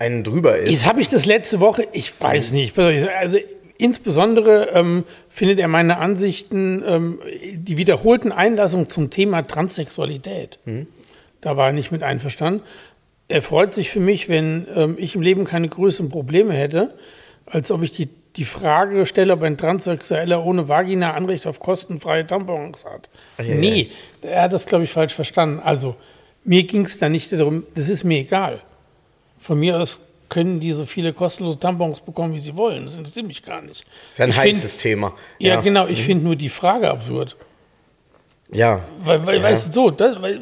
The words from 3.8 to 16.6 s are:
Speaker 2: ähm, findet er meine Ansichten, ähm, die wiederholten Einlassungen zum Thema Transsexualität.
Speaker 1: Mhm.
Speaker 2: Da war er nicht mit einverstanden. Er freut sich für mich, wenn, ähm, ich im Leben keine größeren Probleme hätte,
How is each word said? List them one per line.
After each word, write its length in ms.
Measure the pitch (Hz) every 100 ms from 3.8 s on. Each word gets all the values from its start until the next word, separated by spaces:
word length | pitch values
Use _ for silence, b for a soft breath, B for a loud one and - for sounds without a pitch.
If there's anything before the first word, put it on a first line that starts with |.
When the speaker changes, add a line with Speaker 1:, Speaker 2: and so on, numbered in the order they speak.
| 240 240 214 151 208 226 220 214 208
Speaker 2:
ähm, 300 | 175 175 175 175 B B
findet 300 | - 196 196
er 80 | 170
meine 300 | 160 170 170
Ansichten, 840 | 175 190 196 - - 196 190 185 202
ähm, 320 | 165 170 170 - - 190
die 220 | 185 185 160
wiederholten 560 | 185 160 220 247 226
Einlassungen 560 | - 202 214 196 180 156
zum 220 | - 143
Thema 320 | - 202 170
Transsexualität. 1160 | 143 156 180 - 147 - 151 139 190 190 - -
Speaker 1:
Mhm. 220 | - 113 160 b b b b _
Speaker 2:
Da 160 | 151 143
war 120 | 135
er 40 |
nicht 200 | 147 131
mit 100 | 165
einverstanden. 600 | 139 131 135 - 156 208 B B B B _ _ -
Er 140 | 139
freut 320 | - 156 196
sich 160 | 208 170
für 100 | 208
mich, 280 | 185 208 -
wenn, 380 | 160 160 160 180
ähm, 220 | - 156 165
ich 160 | 180
im 80 | 190
Leben 220 | 165 190
keine 240 | 190 170 165
größeren 400 | 170 196 - 156
Probleme 460 | 160 131 165 220
hätte, 400 | 147